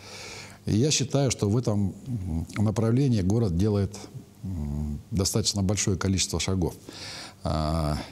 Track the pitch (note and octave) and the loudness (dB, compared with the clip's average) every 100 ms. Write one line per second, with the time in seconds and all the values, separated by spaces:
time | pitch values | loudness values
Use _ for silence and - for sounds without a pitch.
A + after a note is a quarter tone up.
0 | - - - - - - - G2+ D3+ - | -18 -16 -14 -14 -16 -10 0 2 2 2
1 | C3+ C#3 C3+ - G#2 A2+ B2 G#2 G2 - | 0 2 2 2 2 2 2 0 0 -4
2 | C3+ A#2 F2+ D#2+ E2 - G#2+ G2+ A2+ B2 | -6 -6 -2 -4 -2 0 2 2 2 4
3 | C#3+ A2+ F2+ A2+ A2 E2 G#2+ G2+ F#2+ - | 4 4 4 4 2 2 4 4 2 -4
4 | - - - - F#2+ F2+ D2 D2 D2 D2 | -16 -16 -18 -12 -8 -6 -4 -2 -4 -6
5 | - F2 F#2+ A2+ G2 G2+ F#2 G2+ - F#2 | -4 0 2 2 0 2 2 2 0 0
6 | F#2+ F#2 - E2+ - F#2+ D#2+ - - - | 2 0 0 -2 0 0 0 -4 -12 -14
7 | - - - - - D#2 D#2 D#2+ D2 D2+ | -14 -14 -14 -8 -2 0 0 0 0 -2
8 | - | -6